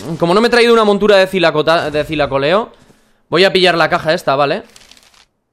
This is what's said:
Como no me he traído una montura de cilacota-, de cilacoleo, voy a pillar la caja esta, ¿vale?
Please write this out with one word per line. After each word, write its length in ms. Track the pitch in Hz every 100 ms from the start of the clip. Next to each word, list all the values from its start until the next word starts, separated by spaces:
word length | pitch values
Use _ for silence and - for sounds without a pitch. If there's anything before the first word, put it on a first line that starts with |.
| 113 165
Como 140 | 170
no 80 | 196
me 80 | 233
he 20 |
traído 220 | 240 233
una 100 | 226
montura 320 | 208 202 202 196
de 120 | 190
cilacota-, 600 | 190 165 151 156 165 143
de 140 | 147
cilacoleo, 680 | 147 156 139 135 143 196 240 - _ _ _ _ _
voy 160 | 156 190
a 80 |
pillar 240 | 190 180 165
la 120 | 156
caja 240 | 170 156
esta, 220 | 175 - 135
¿vale? 280 | 143 196 - _ _ _ _ _ _ _ _